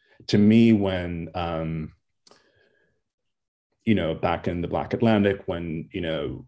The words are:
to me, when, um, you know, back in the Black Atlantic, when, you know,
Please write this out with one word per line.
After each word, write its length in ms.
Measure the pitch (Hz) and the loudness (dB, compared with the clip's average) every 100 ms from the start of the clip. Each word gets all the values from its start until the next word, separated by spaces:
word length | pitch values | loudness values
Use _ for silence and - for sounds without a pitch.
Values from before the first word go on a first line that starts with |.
| _ _ - | _ _ 0
to 100 | 104 | 4
me, 340 | 104 113 113 | 6 8 6
when, 560 | 107 98 92 87 85 82 | 4 2 -4 -6 -8 -8
um, 580 | 90 85 82 80 80 78 _ _ _ _ _ _ _ _ _ _ _ _ _ _ _ _ _ _ _ | -8 -6 -4 -4 -6 -8 _ _ _ _ _ _ _ _ _ _ _ _ _ _ _ _ _ _ _
you 100 | 113 | 0
know, 200 | 98 82 | 0 0
back 340 | 78 90 85 92 | -2 -2 -2 -4
in 120 | 87 | -6
the 80 | 85 | -4
Black 260 | 85 - | -4 -4
Atlantic, 480 | 98 113 104 101 98 - | 0 2 4 2 0 -6
when, 420 | 85 85 80 - | -8 -6 -8 -8
you 80 | 92 | -8
know, 440 | 82 78 71 65 | -6 -4 -6 -10